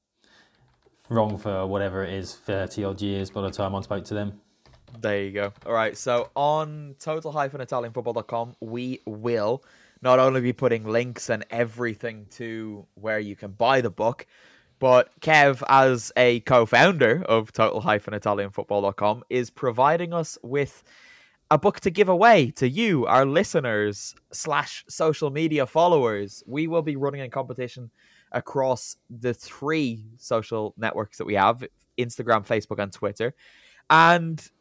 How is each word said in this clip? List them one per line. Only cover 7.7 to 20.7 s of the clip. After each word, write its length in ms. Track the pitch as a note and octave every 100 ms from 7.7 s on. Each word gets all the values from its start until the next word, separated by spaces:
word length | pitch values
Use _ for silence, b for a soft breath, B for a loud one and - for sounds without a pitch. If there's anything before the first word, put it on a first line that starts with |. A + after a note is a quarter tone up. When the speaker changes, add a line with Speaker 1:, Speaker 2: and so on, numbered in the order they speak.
| C3 A#2+
Speaker 2:
football 200 | A#2 A#2
dot 140 | A#2 G#2+
com, 300 | A#2 A#2+ B2+
we 400 | A2+ A#2+ B2+ B2+ -
will 560 | G#2+ A#2 A#2 G#2 B2+ b b b b
not 180 | B2 B2+
only 220 | C3 C3
be 120 | B2
putting 320 | A#2+ B2+ A2+
links 460 | A2 A2+ B2 A2+ -
and 140 | A2 -
everything 760 | A2+ A#2+ A2 A#2+ G#2+ A#2+ A2 G2+
to 560 | - A#2 A2+ A2 G#2 -
where 260 | - G#2 G#2+
you 160 | G#2+ G2
can 160 | G#2
buy 280 | G2 A#2 C3+
the 100 | A#2
book, 360 | - G#2+ C3 - b b b b _
but 300 | C3 B2 - _
Kev, 420 | - D#3 C#3+ C3 -
as 420 | C3+ C3 B2 - -
a 240 | B2 A#2+
co-founder 800 | - B2+ A2+ A#2+ D#3+ F3 A#2+ C#3+ -
of 240 | A2+ A2
total 280 | - A2 -
hyphen 320 | G#2 G#2 -
Italian 360 | G#2 G#2+ G2+ G2
football 320 | G2+ G2 G2+
dot 140 | G2 G2
com, 260 | G#2 A2+ -
is 200 | B2 A#2+
providing 640 | - C3 A2+ C3+ E3+ F3
us 260 | E3+ D#3+ -
with 400 | A#2 C#3 C#3